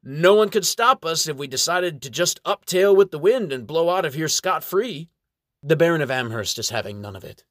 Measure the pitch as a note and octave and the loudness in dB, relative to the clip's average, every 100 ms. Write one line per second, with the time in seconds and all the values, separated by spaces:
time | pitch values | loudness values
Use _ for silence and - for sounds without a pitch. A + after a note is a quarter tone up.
0 | C3 D3 F3 G#3 G#3 G#3+ F3 - A#3 C4 | -10 2 6 6 4 0 -2 2 2 2
1 | E3 D#3+ D#3+ C#3 C#3+ C3 D#3+ F3+ F3+ C#3+ | 0 -4 -4 -6 -6 -4 -2 0 -2 -6
2 | C#3 B2 F3 - - G#3 - F#3 G3+ G3 | -10 -2 -2 -2 -4 -4 -2 2 6 6
3 | F#3+ D3+ F3 B3+ F#3 C3 A2 D#3+ E3+ F#3 | 4 2 2 2 -2 -6 -4 -2 0 0
4 | E3 C#3 D#3 - F#3 D#3+ - F#3 B3 D3+ | -2 -4 -4 -2 -2 -4 -2 -2 -2 -8
5 | E3+ _ _ _ _ _ C#3+ D#3 E3+ E3 | -14 _ _ _ _ _ -2 2 4 2
6 | C3+ C3 B2 A2+ G2 - G#2+ A#2 G2+ G2+ | 0 -2 -4 -6 -6 -6 -4 -6 -8 -12
7 | G#2 F#2+ - - _ | -12 -14 -16 -20 _